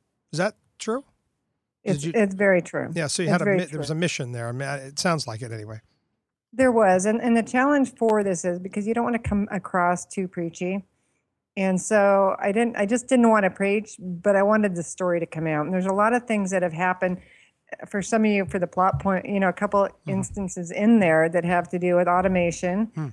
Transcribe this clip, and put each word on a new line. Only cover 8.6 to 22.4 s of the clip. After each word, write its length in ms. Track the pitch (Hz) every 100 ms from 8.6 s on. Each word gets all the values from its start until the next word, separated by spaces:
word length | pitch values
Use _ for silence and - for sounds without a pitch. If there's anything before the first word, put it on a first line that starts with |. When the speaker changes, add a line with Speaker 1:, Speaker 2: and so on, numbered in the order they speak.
| 185 208 202
Speaker 2:
you 80 |
don't 120 | 226 240
wanna 140 | 233
come 280 | - 208 208
across 540 | 196 - 185 175 180 -
too 220 | - 185
preachy. 560 | - 165 - 180 196 - _ _ _ _ _ _ -
And 240 | 190 185
so 540 | - 214 202 196 196 -
I 120 | 202
didn't, 240 | 202 240 -
I 100 | 202
just 220 | 240 -
didn't 220 | 262 233
wanna 200 | 220 190
preach, 460 | - 196 208 208 -
but 360 | 180 175 202 196
I 80 |
wanted 320 | 202 214 208 170
the 80 |
story 360 | 160 - 185 170
to 40 | 165
come 220 | 160 160
out. 180 | 151 151
And 80 |
there's 120 | 185 185
a 80 |
lot 200 | 196 214
of 140 | 240 240
things 240 | 214 190
that 100 | 190
have 120 | 175
happened, 480 | 160 185 180 185 185 - _ _ _ - -
uh, 40 | -
for 140 | 208
some 240 | 175 226 214
of 60 |
you, 140 | 202 185
for 140 | 196
the 80 | 175
plot 340 | - 185 -
point, 240 | 196 185 -
you 140 | 196
know, 100 | 190
a 40 |
couple 280 | 175 202 202
Speaker 1:
Mm-hmm. 280 | 196 - -
Speaker 2:
instances 600 | 196 190 - 185 - 170
in 280 | 185 214 226
there 300 | 180 160 165
that 140 | 170 170
have 220 | 180 170
to 100 | 180
do 160 | 180 175
with 120 | 175
automation, 840 | 180 190 185